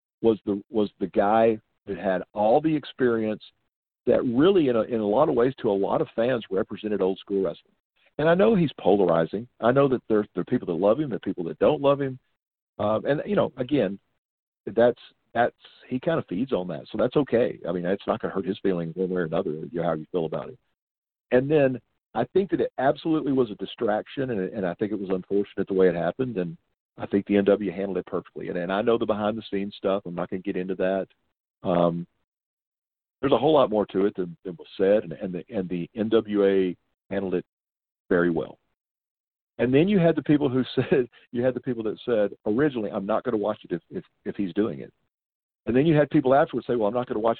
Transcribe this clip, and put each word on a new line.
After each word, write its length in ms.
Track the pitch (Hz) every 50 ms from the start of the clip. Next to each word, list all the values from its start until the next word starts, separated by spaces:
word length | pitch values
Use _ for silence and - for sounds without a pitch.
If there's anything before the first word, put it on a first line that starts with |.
| _ _ _ _
was 160 | - 117 110 95 -
the, 180 | 107 98 101 - _
was 200 | - 110 104 98 - -
the 80 | 101 87
guy 500 | - 113 101 101 107 113 113 117 110 107 - _ _ _ _
that 120 | 98 98 87
had 240 | 95 98 92 90 - - -
all 260 | 104 104 110 120 151
the 160 | 151 160 156
experience 640 | 147 - - - - 131 123 117 113 110 107 107 - - - _ _ _ _ _ _ _ _ _ _ _
that 160 | - 117 -
really, 460 | - 131 117 123 151 190 202 185 151 127
in 80 | 117
a, 60 | 113
in 180 | 107 - 123 113
a 60 | 107
lot 220 | 101 104 123 156 165
of 60 | 139
ways, 200 | 117 117 135 131
to 140 | - - 113
a 20 |
lot 280 | 101 98 98 92 107 143
of 80 | 156 - -
fans, 300 | - 117 123 131 117 107 -
represented 520 | 95 95 107 - 107 95 - 104 107 95
old 160 | 95 95 95 -
school 240 | - - 101 98
wrestling. 320 | 95 85 82 - _ _ _ _ _ _ _ _ _ _ _ -
And 100 | 120 165
I 60 | 175
know 200 | 180 202 226 233
he's 180 | 180 170 131 - -
polarizing. 720 | - 87 101 101 95 85 82 82 82 80 - 101 123 - _ -
I 120 | 110 117
know 160 | 131 139 139 135
that 140 | 127 - - -
there, 160 | 110 104 104 - -
there 80 | 90
are 20 | 87
people 220 | - - - -
that 140 | 90 85 80
love 200 | 98 101 110 143
him, 80 | 156 139
there 80 | 101
are 40 | 82
people 240 | - 101 90 - 85
that 140 | 82 78 -
don't 220 | 95 117 151 147
love 200 | 139 139 143 139
him. 180 | 139 135 127 127 _ _ _ _ _ _ _ _ _ _ _ -
Um, 280 | 104 104 110 107 87
and, 160 | 117 143 156 -
you 100 | 202 208
know, 180 | 165 107 107 -
again, 420 | - 127 123 151 139 104 92 101 - _ _ _ _ _ _ _ _ _ _ _ _ _
that's, 340 | 113 98 113 117 123 113 - - - _ _ _ _
that's, 240 | - 113 120 - - _ - - - _ - -
he 100 | 127 131
kinda 240 | - 170 165 147 - -
feeds 240 | - 90 131 135
on 160 | - 90 90 90
that. 180 | 82 67 65 -
So 60 | - 107
that's 180 | 107 127 -
okay. 420 | 151 143 - - 113 120 - - - -
I 60 | 80
mean, 140 | 90 90 87
it's 200 | 87 98 - -
not 140 | 101 101 110
gonna 140 | - 92 -
hurt 100 | 98 95
his 140 | 87 101 -
feelings 360 | - 98 92 85 85 82 80
one 140 | 92 92 90
way 140 | 92 90
or 20 | 87
another, 260 | 78 80 90 95 80
you 180 | 76 78 80 -
know, 120 | - 85 82
how 100 | 85 80
you 120 | 78 78 -
feel 140 | - 90 80
about 240 | 78 80 78 - -
it. 80 | - - _ _ _ _ _ _ _ _ _ _ _ _ _ _
And 200 | 120 127 135 139
then 300 | 160 151 139 131 127 120 - _ _ _ _ _ -
I 100 | 110 127 -
think 180 | - 185 202 160
that 100 | 175 120
it 120 | 113 - - -
absolutely 540 | 160 143 151 147 - 170 156 156 139 147
was 180 | 135 131 123 104
a 40 | 101
distraction, 720 | - 98 - - - 120 107 104 107 - - - 143 135 127
and, 100 | 117 98 92 92
and 140 | - 107 92
I 80 | 90 87
think 160 | - 107 98
it 80 | 107 98
was 120 | 101 90
unfortunate 580 | 95 92 90 - 98 101 101 - - 98 92 -
the 60 | 98
way 140 | 92 92 92
it 60 | 85
happened, 440 | 85 82 87 - - 131 127 110 95
and 180 | 90 82 82 - _ _ _ _ _ _ _ -
I 80 | 104
think 180 | - - 101 -
the 100 | - 101
N 80 | 101 101
W 260 | 101 98 101 104 92
handled 280 | 85 95 98 101 92 90
it 80 | -
perfectly. 420 | - - 87 82 - - - 92 95
And, 100 | 90 90
and 140 | 87 90
I 100 | 95 101
know 160 | 113 120 117 117
the 80 | 117
behind-the-scenes 680 | 104 107 104 107 104 113 110 104 - 101 98 98 101 -
stuff. 260 | - - 98 95 95 -
I'm 120 | 87 87
not 120 | 85 90 -
gonna 140 | 101 92
get 140 | - 101 90
into 180 | 92 92 95 95
that. 320 | 90 95 92 95 95 90 - _ _ _ _ _ _ _ _ _ _
Um, 440 | - 98 87 87 87 85 85 85 87 - _ _ _ _ _ _ _ _ _ _ _ _ _ _ _ _ _ _ _ _ _ _
there's 120 | - 139
a 60 | 127 110
whole 140 | 127 156
lot 180 | 156 143 123 98
more 160 | 107 107 98
to 200 | - - 95 98
it 100 | 101 -
than, 200 | - 90 87 82 - -
than 120 | 95 87
was 100 | 80 78 - -
said, 280 | - 98 95 104 107 98
and, 80 | 85
and 200 | 76 - - 95
the, 120 | 90 85 - - -
and 140 | 101 92 85
the 200 | 92 87 85 - -
N 140 | 110 104 113
W 360 | 113 113 107 107 104 101 98
A 320 | 98 98 95 92 90 85 - _ _ _ _ _ -
handled 240 | 98 98 98 92 92
it 120 | 87 - _ _ _ _ _ _ _ _ _ _ _ _ -
very 220 | 92 87 87 87
well. 280 | 82 76 57 - - _ _ _ _ _ _ _ _ _ _ _ _ _ _ _ _ _ _ _ _ -
And 140 | 120 123
then 140 | 131 139 170
you 140 | 202 214 185
had 160 | 165 165 156
the 60 | 156
people 260 | 135 - 151 143 147 135
who 160 | 123 131 123 -
<laughs> 40 | -
said, 340 | 135 127 - 185 139 123 120 _ _ _ _
you 140 | - 120 123
had 100 | 131 127
the 60 | 127
people 240 | - 135 120 113 110
that 140 | 107 87 - -
said 280 | 123 120 107 104 98 - - _
originally, 460 | 107 104 123 151 151 127 117 104 87
"I'm 160 | 85 104 98
not 160 | 101 107 101
gonna 140 | - 131 113
watch 240 | 107 101 104 104 -
it 80 | - -
if, 120 | 90 82 - _
if, 160 | - 90 - _ _ _ -
if 100 | - -
he's 180 | - 101 87 82
doing 260 | 101 107 107 78 67
it." 120 | 57 - _ _ _ _ _ _ _ _ _ _ _ _ _ _ _
And 100 | - 117
then 100 | 131 147
you 80 | 170 156
had 160 | 151 147 -
people 240 | - 151 127 127 131
afterwards 320 | 143 165 - - 120 -
say, 80 | - 123
"Well, 140 | 117 107 101
I'm 60 | 117
not 120 | 123 120
gonna 140 | - 117 110
watch 180 | 110 113 113